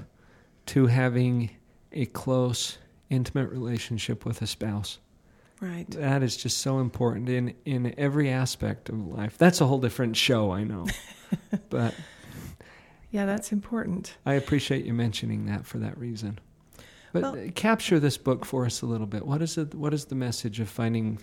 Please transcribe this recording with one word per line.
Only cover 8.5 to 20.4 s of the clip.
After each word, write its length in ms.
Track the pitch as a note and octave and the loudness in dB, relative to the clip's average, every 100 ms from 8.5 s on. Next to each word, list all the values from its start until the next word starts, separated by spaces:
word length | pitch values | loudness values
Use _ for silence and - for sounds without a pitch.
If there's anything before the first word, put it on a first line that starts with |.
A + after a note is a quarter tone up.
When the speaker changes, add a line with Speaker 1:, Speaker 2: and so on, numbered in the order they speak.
| - G#2+ - - | -2 -4 -4 -6
Speaker 1:
of 180 | A2 F2+ | -8 -6
life. 300 | G#2+ G#2 - | -6 -6 6
That's 220 | F3 F3 | 8 8
a 40 | C3 | 4
whole 140 | C3+ | 4
different 360 | B2 - A#2+ A2+ | 0 0 0 2
show, 340 | - A#2 G2+ | 4 4 2
I 120 | F#2 | 0
know. 240 | A2 G2 - | -2 -4 -4
Speaker 2:
<laughs> 60 | - - - - - - G3+ - | -6 -10 -20 -6 -6 -4 -8 -2
Speaker 1:
But 260 | B2 A#2 - D3 - - - - - - - - - - | 0 0 -2 -12 -18 -18 -16 -14 -16 -20 -20 -20 -20 -6
Speaker 2:
yeah, 140 | G3+ G3 | -2 0
that's 260 | G#3 - | -2 -2
important. 640 | G#3 - A3+ - F3+ - - C3+ | -4 -2 -4 -2 -4 -6 -6 0
Speaker 1:
I 80 | C#3 | 0
appreciate 500 | C#3 C#3+ - C3+ A#2 | 2 0 2 -2 0
you 80 | |
mentioning 540 | A#2 A#2 - A2+ G#2+ G#2 | 0 0 0 -4 -2 -2
that 180 | G#2 - | -4 -6
for 140 | A2+ | -6
that 180 | G#2 - | -6 -6
reason. 400 | A#2+ A2 G#2+ G#2+ - _ _ - - - - | -8 -6 -6 -8 -14 _ _ -20 -20 -20 -4
But 100 | F3 | -2
Speaker 2:
Well, 260 | C4+ - G#2+ - | -2 -4 -8 2
Speaker 1:
capture 440 | G#3+ A3 - E3 | 4 4 6 6
this 180 | C#3+ - | 6 2
book 280 | C3+ B2+ - | 0 0 0
for 200 | C3 B2 | 0 0
us 160 | - | 0
a 20 | A#2+ | -2
little 220 | A2 G#2 | -2 -2
bit. 180 | G#2+ C3+ | -4 -2
What 160 | D3+ | 0
is 160 | D#3+ E3 | 0 -2
it, 160 | D3+ | -4
what 200 | D#3 D3 D3+ | -2 -2 -2
is 100 | D3 | -2
the 100 | C3 | -2
message 440 | B2 - | -2 -2